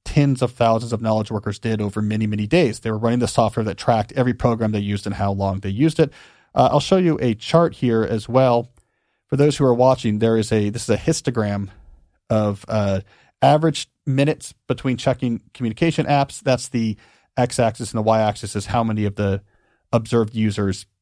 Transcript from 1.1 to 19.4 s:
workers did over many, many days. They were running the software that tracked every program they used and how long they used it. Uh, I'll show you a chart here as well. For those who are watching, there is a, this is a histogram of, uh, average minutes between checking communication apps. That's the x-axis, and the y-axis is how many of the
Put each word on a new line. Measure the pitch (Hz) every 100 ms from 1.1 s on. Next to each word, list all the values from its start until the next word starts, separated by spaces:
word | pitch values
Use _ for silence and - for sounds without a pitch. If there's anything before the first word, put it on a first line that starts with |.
| 110 104
workers | 107 107 98
did | 113 107
over | 104 107
many, | 107 110 110
many | 104 104
days. | 175 139 -
They | 113
were | 107
running | 117 123
the | 113
software | - 110 -
that | 107 -
tracked | - 113 107
every | 135 127
program | 120 123 113 113
they | 107
used | 101 101 107
and |
how | 104 101
long | 98 98 95
they | 98
used | 98 156 156
it. | 156 - - _ _
Uh, | - 131
I'll | 143
show | - 190
you | 175 147
a | 123
chart | 110 - 165 170
here | - 123 113
as | 107 110 107
well. | 127 131 120 117 _ _ _ _ _ _
For | 139
those | 147 -
who | 131
are |
watching, | 120 127 127 113 104
there | 113 113
is | 107
a, | 110 104
this | 110 -
is |
a | 107
histogram | - 160 - 117 104 101 95 - - - _ _ _
of, | 110 104 98 -
uh, | 110 98 95 - _ _ _
average | 135 151 160 143 - _
minutes | - 131 143 - - - -
between | - 135 123
checking | 135 123 123 117 -
communication | - 120 107 165 160 -
apps. | 143 139 -
That's | - 123 -
the | 120 113 104 _ _ _ -
x-axis, | 120 - 113 110 110
and | 113
the |
y-axis | 107 110 107 101 104 104
is | -
how | 120
many | 113 107
of | 101
the | 101 101 98